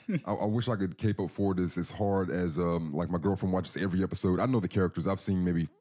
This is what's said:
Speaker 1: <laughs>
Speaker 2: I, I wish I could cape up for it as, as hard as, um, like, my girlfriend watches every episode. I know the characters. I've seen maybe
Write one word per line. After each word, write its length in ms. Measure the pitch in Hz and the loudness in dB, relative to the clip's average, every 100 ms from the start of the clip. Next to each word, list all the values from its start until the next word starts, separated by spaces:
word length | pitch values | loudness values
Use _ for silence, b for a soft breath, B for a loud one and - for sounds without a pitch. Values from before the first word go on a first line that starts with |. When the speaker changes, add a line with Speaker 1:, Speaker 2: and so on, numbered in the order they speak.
| - | -4
Speaker 1:
<laughs> 160 | 180 - | -4 -2
Speaker 2:
I, 80 | |
I 120 | 101 107 | -2 0
wish 220 | 117 123 | 0 0
I 80 | 107 | 0
could 220 | 92 - | -2 0
cape 240 | 110 101 | 0 0
up 100 | 92 | -2
for 220 | - 98 | 0 0
it 60 | 92 | 2
as, 180 | 90 90 | 0 -2
as 120 | 82 | -6
hard 380 | - 101 98 92 | -2 0 2 0
as, 300 | 82 87 78 | 0 0 0
um, 320 | 87 85 80 | 0 0 -2
like, 180 | 71 82 | -2 -2
my 80 | 87 | 0
girlfriend 360 | 98 95 95 | 0 0 0
watches 240 | 90 85 - | 0 -2 -4
every 260 | 95 90 | 0 0
episode. 380 | 95 92 95 92 | 0 0 2 2
I 60 | 117 | 2
know 120 | 123 | 2
the 80 | 90 | 0
characters. 400 | 104 90 85 85 | 2 0 0 -2
I've 140 | 95 | -2
seen 240 | - 92 90 | 0 0 2
maybe 240 | 85 78 - | 2 0 -6